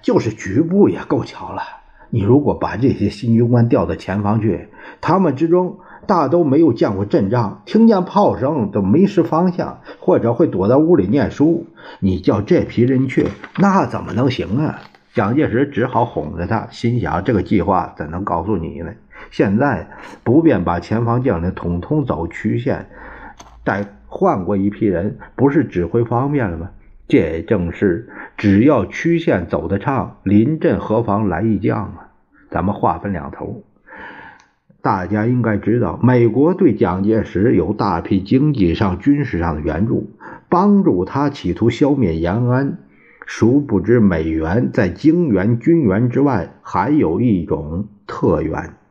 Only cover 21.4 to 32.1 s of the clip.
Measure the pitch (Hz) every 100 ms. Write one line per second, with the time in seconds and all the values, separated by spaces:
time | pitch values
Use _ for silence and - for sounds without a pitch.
21.4 | 87 - 87 87 - 151 131 78 85 -
22.4 | 107 120 120 92 - - - - - -
23.4 | - - - 101 101 - - - 190 127
24.4 | 87 101 98 - 110 85 101 - - -
25.4 | 135 139 107 90 85 117 117 120 139 147
26.4 | 107 82 82 - - - - 139 82 82
27.4 | 82 107 87 - 104 85 - - - -
28.4 | 104 98 131 139 95 - 170 170 165 110
29.4 | 85 82 80 98 - 135 90 - 95 101
30.4 | 120 156 170 98 - 107 117 101 107 82
31.4 | 110 101 110 110 98 82 -